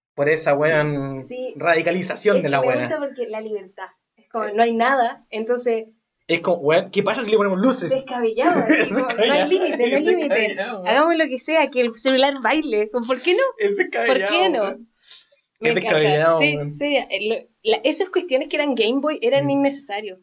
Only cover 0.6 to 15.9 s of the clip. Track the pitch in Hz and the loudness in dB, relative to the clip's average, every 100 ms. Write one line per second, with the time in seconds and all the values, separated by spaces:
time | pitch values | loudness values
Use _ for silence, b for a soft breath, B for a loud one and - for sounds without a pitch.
0.6 | 151 156 151 143 135 135 131 247 254 151 | 2 2 0 -2 -4 -8 -10 -10 -10 -2
1.6 | 160 165 165 185 185 - 208 190 147 139 | 0 2 2 0 -2 -2 2 2 2 2
2.6 | 131 123 123 311 277 247 220 220 220 208 | 2 2 0 -4 -4 -6 -8 -8 -8 -8
3.6 | 190 196 185 _ _ _ _ 226 214 208 | -10 -16 -16 _ _ _ _ -6 -2 2
4.6 | 233 226 240 269 233 269 _ 214 226 247 | 2 4 2 2 0 -2 _ -6 -2 -2
5.6 | 247 226 220 _ _ _ - 170 190 175 | 0 -2 -4 _ _ _ -2 -2 0 0
6.6 | 143 165 190 202 202 220 214 214 202 185 | 2 2 2 -2 0 -2 2 2 2 2
7.6 | 254 - 170 262 - 247 226 214 311 339 | 2 2 0 -2 -2 -2 -2 0 0 0
8.6 | 180 320 - 214 254 233 240 285 294 370 | 0 0 0 -2 -2 0 2 2 2 0
9.6 | 349 233 240 277 320 359 294 214 214 185 | 0 0 0 2 2 0 0 0 0 -2
10.6 | 220 208 180 247 330 330 294 254 - 311 | -8 -6 0 2 4 2 0 -2 0 0
11.6 | 285 254 240 233 269 262 277 277 226 311 | 2 0 -2 0 0 2 2 0 0 0
12.6 | 294 214 214 247 226 254 339 392 539 480 | 0 -2 -2 -4 -4 -2 0 2 0 0
13.6 | 202 392 - - 240 262 294 330 381 262 | 0 0 -2 -2 0 2 2 2 2 2
14.6 | 196 - - _ B B B B B - | -2 -4 -14 _ B B B B B -4
15.6 | 156 180 - | -2 0 0